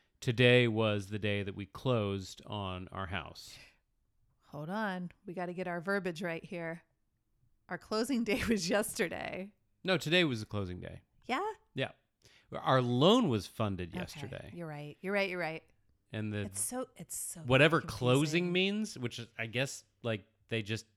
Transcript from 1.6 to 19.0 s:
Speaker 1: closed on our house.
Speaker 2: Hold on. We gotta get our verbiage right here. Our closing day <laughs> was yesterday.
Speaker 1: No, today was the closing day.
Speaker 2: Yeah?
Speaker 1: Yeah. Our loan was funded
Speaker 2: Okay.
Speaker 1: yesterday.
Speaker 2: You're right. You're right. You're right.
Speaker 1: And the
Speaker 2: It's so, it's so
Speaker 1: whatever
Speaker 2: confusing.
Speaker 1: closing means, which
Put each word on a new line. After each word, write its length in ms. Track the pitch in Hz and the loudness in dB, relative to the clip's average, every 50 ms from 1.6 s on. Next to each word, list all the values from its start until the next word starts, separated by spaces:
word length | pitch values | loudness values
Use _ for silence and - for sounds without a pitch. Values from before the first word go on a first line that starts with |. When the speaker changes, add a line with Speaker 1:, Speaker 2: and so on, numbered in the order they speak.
| 98 | -10
Speaker 1:
closed 760 | - - - - 131 123 110 104 98 98 98 95 - - - - | -10 -8 -4 0 0 2 2 2 0 -2 -4 -6 -8 -12 -14 -12
on 400 | - 107 104 98 92 92 92 95 - | -8 -8 -6 -4 -6 -6 -6 -8 -8
our 160 | 87 95 95 | -8 -8 -6
house. 480 | 92 98 87 - - - - - - - - - - _ _ _ _ _ _ _ _ _ _ _ _ _ _ _ _ | -4 -6 -6 -6 -8 -12 -16 -18 -18 -18 -20 -20 -20 _ _ _ _ _ _ _ _ _ _ _ _ _ _ _ _
Speaker 2:
Hold 180 | - 147 156 165 | -12 -10 -8 -6
on. 420 | 196 220 220 196 185 180 180 170 - _ - | -4 -4 -2 -2 -4 -4 -6 -8 -10 _ -14
We 80 | 185 170 | -10 -6
gotta 200 | 185 175 175 175 | -6 -6 -4 -4
get 140 | 185 180 | -4 -4
our 140 | 180 170 175 | -4 -4 -4
verbiage 400 | 156 196 196 202 180 185 165 151 | 0 0 0 0 0 -2 -4 -4
right 220 | 202 170 165 160 - | -4 -4 -6 -6 -8
here. 400 | - 180 170 165 160 165 170 - _ _ _ _ _ _ _ _ _ _ _ _ _ _ _ _ | -10 -8 -8 -6 -8 -8 -10 -14 _ _ _ _ _ _ _ _ _ _ _ _ _ _ _ _
Our 100 | - 180 165 | -10 -10 -8
closing 440 | - - 214 220 226 247 285 233 233 | -6 -2 0 0 0 2 0 0 2
day 200 | 208 247 240 - | 2 0 0 2
<laughs> 60 | 208 | 0
was 200 | 226 190 165 180 | 0 0 0 0
yesterday. 800 | 214 202 254 - - - 185 - - - - - 143 - 190 208 - _ _ _ _ _ - | 2 2 0 0 -2 -2 -2 -2 -4 -6 -8 -8 -8 -8 -10 -12 -14 _ _ _ _ _ 0
Speaker 1:
No, 140 | 185 185 | 2 2
today 260 | 151 - 156 170 180 170 | 2 2 4 4 4 4
was 160 | 143 123 107 | 4 2 -2
the 60 | 107 | -4
closing 340 | - 104 104 98 90 90 90 | -4 -4 -4 -4 -4 -6 -8
day. 220 | 85 80 - - - _ _ _ _ | -10 -12 -14 -16 -20 _ _ _ _
Speaker 2:
Yeah? 160 | - 254 302 403 440 392 - _ _ - | -4 -2 -2 -2 -4 -6 -8 _ _ -6
Speaker 1:
Yeah. 160 | 131 127 - - _ _ _ _ _ - - _ _ _ - - - | -4 -4 -4 -6 _ _ _ _ _ -20 -20 _ _ _ -12 -10 -4
Our 200 | - 123 131 131 | 2 4 4 4
loan 460 | 123 120 123 127 147 190 233 262 233 | 4 4 4 6 8 8 8 8 6
was 200 | 147 113 101 - | 4 2 2 0
funded 420 | - - - 110 101 98 87 90 85 | -2 -4 -2 -2 -2 -2 -4 -6 -6
Speaker 2:
Okay. 100 | - - | -6 -6
Speaker 1:
yesterday. 520 | - - - 151 - - - - - - - | -8 -8 -10 -10 -10 -10 -10 -10 -12 -12 -12
Speaker 2:
You're 140 | 175 165 | -12 -10
right. 300 | 156 147 147 147 147 143 _ | -10 -10 -10 -12 -14 -12 _
You're 120 | - 185 202 | -4 -2 0
right. 160 | 202 196 185 | 0 0 0
You're 100 | 180 180 | -2 -4
right. 240 | 165 156 160 160 - _ _ _ _ _ _ _ _ _ - | -4 -4 -6 -8 -12 _ _ _ _ _ _ _ _ _ -6
Speaker 1:
And 180 | 110 110 107 | -4 -4 -2
the 100 | 104 104 | -2 -4
Speaker 2:
It's 200 | 101 101 98 98 | -4 -4 -4 -6
so, 260 | - - 247 254 254 - - | -6 -4 -4 -6 -8 -8 -10
it's 220 | - 160 - - | -16 -14 -10 -10
so 240 | - - - - 170 | -8 -8 -8 -10 -6
Speaker 1:
whatever 380 | - 120 131 131 147 156 170 143 | 0 4 6 8 8 8 6 4
Speaker 2:
confusing. 160 | - 147 - | 0 -2 -4
Speaker 1:
closing 540 | - 123 123 127 139 156 147 156 175 180 175 175 | 0 2 4 4 4 4 2 2 0 2 2 2
means, 440 | 185 190 196 202 214 214 - - | 2 2 2 0 -2 -4 -6 -6
which 180 | 127 | -6